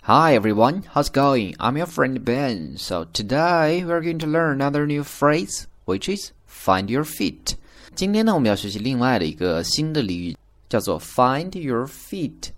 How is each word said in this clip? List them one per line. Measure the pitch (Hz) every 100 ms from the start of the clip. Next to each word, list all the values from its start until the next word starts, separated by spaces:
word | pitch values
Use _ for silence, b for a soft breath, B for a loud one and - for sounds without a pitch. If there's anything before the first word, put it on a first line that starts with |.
| -
Hi | 127 160
everyone, | 123 107 104 120 180 -
how's | 147 147
it |
going? | 135 139 131 95 -
I'm | 117 143
your | 170
friend | - 131 131
Ben. | 113 123 139 101 76 73
So | - 90 82
today | - 104 139 170 170 156 170
we're | 175 170
going | 165 165
to | 156
learn | 160 160
another | 139 143 143
new | 147 147
phrase, | 143 - 147 156 196 - - -
which | - 95 -
is | 202 - -
"find | _ - - 92 98
your | 127
feet." | 151 - 98 - - - B B B
今 | - 190
天 | 208 226
呢， |
我 | 180
们 | 117
要 | 98
学 | 101
习 | 101
另 | 117 127
外 | 123 117
的 | 80
一 |
个 | 76 90 82
新 | 85 - 156
的 | 156
俚 | 104 87 87
语， | - _ _ _
叫 | 113
做 | 98 80
find | - - 127 135 180 190
your | 147 117 135
feet。 | - - 196 147 - -